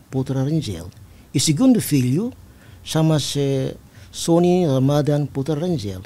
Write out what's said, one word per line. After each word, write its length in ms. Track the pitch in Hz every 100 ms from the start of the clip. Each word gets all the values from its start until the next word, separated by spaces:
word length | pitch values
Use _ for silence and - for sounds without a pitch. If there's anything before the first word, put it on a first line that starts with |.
| -
Putra 320 | 135 131 135
Rangel. 480 | 135 160 123 85 85 - - - -
E 60 | 151
segundo 400 | - 147 262 220
filho 520 | - 143 123 139 233 - - - - -
chama-se 920 | - 156 160 151 - 143 139 135 131 - - - -
Sony 560 | - - 170 175 180 170
Ramadan 600 | 131 131 147 147 147 139
Putra 320 | - 135 147
Rangel. 440 | 180 160 101 92